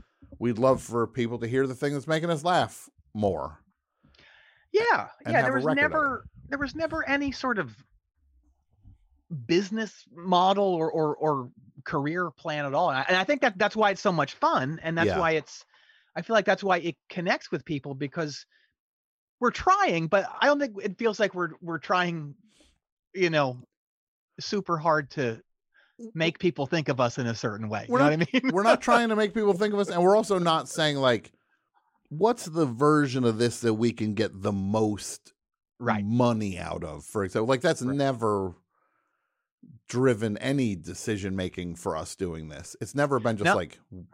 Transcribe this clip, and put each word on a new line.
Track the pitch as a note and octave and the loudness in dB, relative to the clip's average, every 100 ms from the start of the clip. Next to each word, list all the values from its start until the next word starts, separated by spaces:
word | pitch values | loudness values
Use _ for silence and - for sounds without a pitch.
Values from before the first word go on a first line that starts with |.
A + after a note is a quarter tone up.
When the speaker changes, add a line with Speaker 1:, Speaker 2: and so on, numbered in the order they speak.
| - _ - - | -18 _ -20 -4
Speaker 1:
we'd | A#2+ A2 | -2 2
love | C3 B2+ | 2 2
for | - A#2 A2+ | 0 -2 -2
people | C3+ A#2 A#2+ | -2 -4 -4
to | A#2 | -2
hear | C3 C3+ | 0 -2
the | |
thing | B2 C#3+ | -2 -4
that's | C#3+ C#3 | -4 -4
making | D#3+ E3+ | -2 -2
us | D#3 | -2
laugh | E3+ E3+ A2+ - - _ _ | 0 2 0 -4 -20 _ _
more." | G#2+ G#2 D#2+ C#2+ D#2 _ _ _ _ _ _ - _ _ _ _ | -2 0 0 -6 -12 _ _ _ _ _ _ -20 _ _ _ _
Speaker 2:
Yeah, | G4+ A#4 F#4+ - - | 0 2 0 -2 -10
Speaker 1:
And | - | 0
Speaker 2:
yeah. | C4 | 2
Speaker 1:
have | C4 | 2
Speaker 2:
There | |
Speaker 1:
a | C4 | 0
Speaker 2:
was | |
Speaker 1:
record | B3+ C#4 | 0 2
of | D4+ | 2
it. | |
Speaker 2:
never, | D#4 C#4+ A#3+ - - - | 0 -2 -4 -10 -20 -10
there | C#4 | -6
was | C#4 | -6
never | D#4 D#4+ D#4+ C#4 | -4 -4 -4 -2
any | C#4+ C#4 | -2 -2
sort | - B3+ G#3+ | -4 -4 -2
of | C3 G#2+ _ _ _ _ _ _ _ _ _ _ - - _ _ - D#3 A#2 | -4 -12 _ _ _ _ _ _ _ _ _ _ -20 -20 _ _ -12 -10 0
business | E3+ F#3+ A3 G#3+ - _ | 0 0 -4 -6 -10 _
model | E3 F#3 F3+ F#3 G3+ G3 | -10 0 4 4 4 2
or, | E3+ D#3+ | 2 0
or, | E3 D#3 - | 0 0 0
or | D#3 C#3 B2 - - - | 0 0 -4 -14 -20 -18
career | - D3+ D3 F3 E3+ | -6 -2 -2 -2 -4
plan | - E3 D3+ C#3+ | -6 -6 -4 -2
at | |
all. | C#3+ F3 | 0 0
And | C3 | 0
I, | |
and | C#3 F#3 | 2 2
I | |
think | F#3+ D4 | 2 2
that | B3+ F#3 | 0 2
that's | G#3 A3 | 0 2
why | G#3 | 2
it's | F#3+ | 2
so | G#3 | 0
much | E3 C#3 | 2 -2
fun, | - D4+ C#4 C3 D#3+ | 0 0 2 -2 -4
and | D#3+ E3 | -4 0
that's | E3 | 2
Speaker 1:
Yeah. | F3+ | 2
Speaker 2:
why | E3 | 2
it's, | D#3 - - - _ _ _ _ E3 | 0 -4 -14 -20 _ _ _ _ -10
I | |
feel | E3+ | 0
like | A3 | 2
that's | G3 G3 | 2 2
why | G3 F3 | 2 0
it | E3+ - - | -2 -8 -10
connects | - F3 C#4 - | -6 -2 -4 -4
with | D#3 | -8
people, | - D3 C#3+ | -6 -6 -6
because | C3+ C#3+ E3+ D#3 C3+ - _ _ _ _ _ _ _ _ _ | -8 -6 -6 -6 -8 -18 _ _ _ _ _ _ _ _ _
we're | A#3+ | -2
trying, | - F#4 G4 F4+ E3+ D#3+ | 2 4 4 4 2 2
but | G3+ - - | 2 0 2
I | C4 | 2
don't | D4 | 4
think | C#4 G3 | 0 -4
it | G3+ F3+ | -8 -2
feels | A3+ G#3 | -2 0
like | G3 | -2
we're, | F#3 E3+ - | 0 -6 -6
we're | F3 D#3+ | -8 -6
trying, | - F#3 F3 E3+ D3 - _ _ _ _ _ _ _ | 0 0 0 -4 -8 -14 _ _ _ _ _ _ _
you | F#3+ F3 | 0 2
know, | D#3 C3+ B2 - _ _ _ _ _ _ - | 2 0 -2 -14 _ _ _ _ _ _ -14
super | - G#3 F#3 E3 | -4 -4 -2 0
hard | D#3+ D#3 C#3 | 2 2 0
to | - B2 A2+ _ _ _ _ _ - A3+ | -2 -2 -4 _ _ _ _ _ -20 -12
make | E3 E3 - | -2 -2 0
people | F3+ C#3+ C3+ | -2 0 -2
think | E3+ D3+ | 0 0
of | C3 | 2
us | B2 C#3 | 0 0
in | A#2+ | -4
a | |
certain | A2 A#2+ G#2 G#2+ | -2 -4 -4 -6
way. | G#2 G#2+ | -6 0
Speaker 1:
We're | B2+ | 2
Speaker 2:
You | |
know | D3 | 4
Speaker 1:
not, | D#3 | 2
Speaker 2:
what | E3+ | 0
I | B3+ | 0
mean? | C4 | 0
<laughs> | |
Speaker 1:
we're | F#3 | 2
not | A3+ - | 4 4
trying | - A#3 A3+ | 4 4 4
to | G#3+ | 0
make | G#3+ | 0
people | A3+ G#3 | 2 2
think | F3+ G#3 | 2 0
of | G3+ | 0
us, | G3+ | 0
and | F3 | 2
we're | F3+ G#3+ | 6 6
also | G#3+ F#3 | 4 2
not | E3+ D#3+ B2 | 2 0 0
saying, | - D3+ C#3+ | 0 0 4
like, | C3 A2+ - _ _ _ _ _ _ _ _ | 4 2 -2 _ _ _ _ _ _ _ _
"What's | D3+ G#3+ A#3+ E3+ | 0 2 2 -2
the | D#3+ C#3+ | 0 0
version | A#2 D3 D3+ C#3 C3 | 2 4 4 4 2
of | A#2 A2 | 2 4
this | A#2+ - | 2 2
that | A#2 | 0
we | A2 A#2 | 2 2
can | - G#2+ | 0 -2
get | G2+ G#2 F#2+ | 0 -2 -2
the | G#2 | -2
most | G2 G2 A2 A2 G#2 - - _ _ _ _ _ - | 0 0 2 2 0 -8 -14 _ _ _ _ _ -6
Speaker 2:
Right. | A#2 G#2+ | -4 -2
Speaker 1:
money | G2+ A#2+ A#2+ A2 G2+ F2 | 0 2 2 2 -4 -6
out | E2 E2 | -8 -8
of?" | D#2+ D2+ | -8 -10
For | - A2 | -6 -4
example, | F#2+ A2+ A2+ | -2 0 0
like, | C3 | 2
that's | - B2+ | 2 0
Speaker 2:
Right. | B2+ C#3 | -2 -2
Speaker 1:
never | C3+ A#2+ A2 G2+ F#2 - _ _ _ _ _ _ _ _ _ _ - A#2 - | -2 0 0 0 -2 -8 _ _ _ _ _ _ _ _ _ _ -20 -20 -6
driven | A#2+ C3 G#2+ A2 G#2 | 2 2 2 -2 -2
any | C3 C#3+ A#2 F2+ | -2 0 0 -2
decision | - - - G#2+ G2 F#2+ | -8 -8 -6 -4 -4 -4
making | F#2 - F2 | -4 -6 -10
for | E2+ G2+ D#2+ | -8 -6 -6
us | D#2+ - | -8 -8
doing | F#2 D#2+ D#2 | -6 -6 -12
this. | D2 - - | -14 -16 -12
It's | A2 | -6
never | C#3 C#3+ C3 | -2 0 0
been | A2+ G#2+ | 0 0
just | E3+ | 0
Speaker 2:
No. | G3+ | 0
Speaker 1:
like, | E2+ - _ F#2 - | -2 -12 _ -18 -18